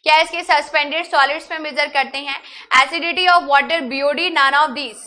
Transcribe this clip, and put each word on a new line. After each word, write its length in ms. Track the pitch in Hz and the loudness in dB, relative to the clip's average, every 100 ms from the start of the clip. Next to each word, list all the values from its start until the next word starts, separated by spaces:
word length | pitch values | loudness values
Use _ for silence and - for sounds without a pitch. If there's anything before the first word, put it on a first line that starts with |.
क्या 180 | 311 311 | 4 4
इसके 220 | 330 339 | 2 -4
suspended 600 | 349 302 302 311 294 311 339 | 0 0 2 -2 -2 -4 -2
solids 440 | 311 277 311 311 | 2 2 -2 -8
में 80 | 320 | -10
measure 300 | 302 294 294 | -8 -4 -2
करते 300 | 277 262 269 | -2 -4 -6
हैं, 160 | 285 277 - - - 254 | -10 -10 -12 -20 0 2
acidity 500 | 277 339 330 349 359 | 2 -2 -4 0 4
of 220 | 349 277 | 4 4
water, 300 | 277 254 330 | 2 2 -4
बीओडी, 460 | 254 269 285 294 359 | -4 -2 -2 0 -2
none 260 | 320 277 285 | 2 2 2
of 180 | 302 247 | 0 -2
these। 260 | 262 - | -10 -14